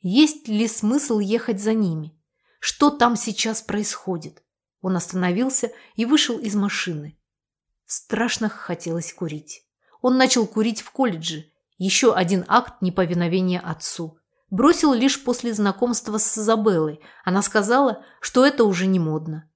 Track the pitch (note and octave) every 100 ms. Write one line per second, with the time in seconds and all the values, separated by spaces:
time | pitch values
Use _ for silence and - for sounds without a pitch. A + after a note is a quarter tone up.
0 | F3+ G#3+ D4+ D4+ - G#3+ A3+ A3 G#3+ C#4
1 | C#4+ A3 G3 A3+ A3+ G3+ G#3+ A3+ G3 D#3
2 | D#3 _ _ _ _ _ - - D4 D4
3 | A#3+ A#3 - G3 A3+ A3 - G#3 G#3 -
4 | - F3 D#3 _ _ _ _ _ F#3+ F3+
5 | - F#3 F3+ F3+ B3+ C4 A3+ - - -
6 | A#3 D4+ - A#3 A#3+ G3+ G3 - - D#3
7 | D3 - _ _ _ _ _ _ _ -
8 | - A3 A#3+ - G#3+ - - E3+ E3+ E3
9 | E3 - E3 D3 - - _ _ _ _
10 | B3+ B3+ C4 C4 G#3+ G#3+ A3 G#3+ - -
11 | C4 E3+ E3 D#3 - _ _ _ F#3 -
12 | B3 F3 F3 F#3+ F3 A3+ B3 - F#3 F#3
13 | F3 E3+ E3+ F#3 F#3 F3+ - D#3+ - -
14 | D#3+ _ _ _ _ F#3+ C4+ E4+ D#4 B3
15 | C4+ - - B3 A#3+ G#3+ G3+ F#3+ A#3+ A#3
16 | - G#3+ - A3 G#3+ A3+ G#3+ F3+ D#3 D3+
17 | - - - F#3 G3+ A3 G3+ B3+ C#4 G#3+
18 | - _ - B3+ C4+ C#4+ A3 F3+ F#3+ F#3
19 | D#3+ D#3 D#3+ D#3 D#3